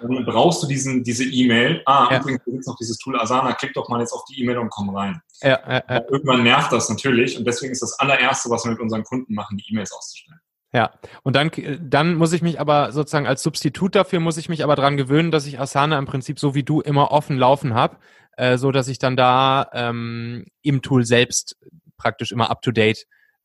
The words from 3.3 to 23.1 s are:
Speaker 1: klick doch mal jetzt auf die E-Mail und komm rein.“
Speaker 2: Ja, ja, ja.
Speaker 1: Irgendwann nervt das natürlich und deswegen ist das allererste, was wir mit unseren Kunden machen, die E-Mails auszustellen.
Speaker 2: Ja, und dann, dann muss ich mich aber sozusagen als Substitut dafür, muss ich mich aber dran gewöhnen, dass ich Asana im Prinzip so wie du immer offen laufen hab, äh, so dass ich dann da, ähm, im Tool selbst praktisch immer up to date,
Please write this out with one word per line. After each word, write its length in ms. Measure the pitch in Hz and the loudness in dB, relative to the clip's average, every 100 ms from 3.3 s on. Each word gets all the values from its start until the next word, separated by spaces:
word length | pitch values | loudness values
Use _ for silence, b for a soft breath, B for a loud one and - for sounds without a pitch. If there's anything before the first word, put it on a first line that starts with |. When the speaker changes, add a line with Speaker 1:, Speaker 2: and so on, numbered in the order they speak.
| 127 135 | 0 0
Speaker 1:
klick 200 | 113 135 | -2 -6
doch 140 | 139 - | -6 -4
mal 120 | 120 | -4
jetzt 120 | 117 | -4
auf 120 | 123 | -8
die 160 | - - | -12 -6
E-Mail 160 | 123 123 | -2 -2
und 120 | 113 | -4
komm 200 | - 101 98 | -6 -6 -4
rein.“ 260 | 101 87 - - | -4 -6 -12 -4
Speaker 2:
Ja, 180 | 143 131 - | 0 0 0
ja, 140 | 127 - | -4 -2
ja. 140 | 127 - | -4 -2
Speaker 1:
Irgendwann 320 | 139 143 123 | -2 2 2
nervt 300 | 117 135 143 | 4 4 2
das 160 | 120 107 | 0 0
natürlich 500 | 110 135 120 135 - | -2 2 2 2 0
und 80 | 117 | -4
deswegen 240 | 120 131 | -4 -4
ist 120 | 127 | -6
das 140 | 113 - | -6 -2
allererste, 500 | 139 131 127 131 120 | 0 2 2 0 -2
was 140 | 117 | -2
wir 80 | 120 | -2
mit 80 | 113 | -4
unseren 240 | 113 110 | -4 -4
Kunden 280 | 107 127 127 | -4 -6 -4
machen, 260 | 104 104 101 | -6 -6 -8
die 140 | - | -6
E-Mails 200 | 107 95 | -6 -6
auszustellen. 480 | - - - - - _ _ _ | -10 -16 -18 -20 -20 _ _ _
Speaker 2:
Ja, 180 | 123 110 _ B B | -2 -2 _ B B
und 140 | 143 131 | 0 0
dann, 160 | 156 - 151 143 | 0 -4 -8 -8
dann 360 | 156 143 165 165 | -2 0 2 2
muss 160 | 165 | 2
ich 100 | 170 | 2
mich 160 | 170 156 | 0 -2
aber 320 | 147 147 127 | 2 2 2
sozusagen 380 | 127 147 151 127 | -2 -2 -2 0
als 160 | 135 | -2
Substitut 500 | 165 - 156 - 190 | -2 -2 -4 -2 0
dafür, 240 | 202 185 180 | 2 2 0
muss 180 | 165 165 | -2 -4
ich 100 | 156 | -6
mich 160 | 160 | -2
aber 100 | 143 | 0
dran 220 | 143 139 143 | 2 2 2
gewöhnen, 340 | 131 147 165 | 2 2 2
dass 160 | 156 143 | 0 -2
ich 140 | 135 | -6
Asana 360 | 135 143 147 151 | -4 0 2 0
im 40 | |
Prinzip 360 | 139 139 127 139 | -2 -6 -6 -2
so 160 | 147 139 | 0 0
wie 80 | |
du 160 | 131 151 | 0 0
immer 320 | 147 143 143 | 2 2 4
offen 260 | 147 147 135 | 2 0 2
laufen 360 | 127 143 139 | 4 4 2
hab, 260 | 113 143 - b b b - | 2 0 -2 b b b -2
äh, 220 | 127 127 | 2 2
so 140 | 135 | 2
dass 160 | 135 127 | 0 0
ich 100 | 131 | -2
dann 180 | 131 127 | -2 4
da, 520 | 127 127 135 135 - | 4 4 4 2 -2
ähm, 720 | 120 120 117 117 117 117 120 - _ | -4 -4 -4 -6 -8 -8 -10 -14 _
im 200 | 147 139 | -2 0
Tool 220 | - 131 | 2 2
selbst 520 | 113 120 123 - - - _ - _ - | 4 4 4 0 -6 -12 _ -20 _ -6
praktisch 360 | 113 - 110 | -4 -4 -4
immer 180 | 113 113 | -2 -2
up 100 | - | -2
to 120 | - | -2
date, 340 | 113 110 110 - | 2 2 0 -6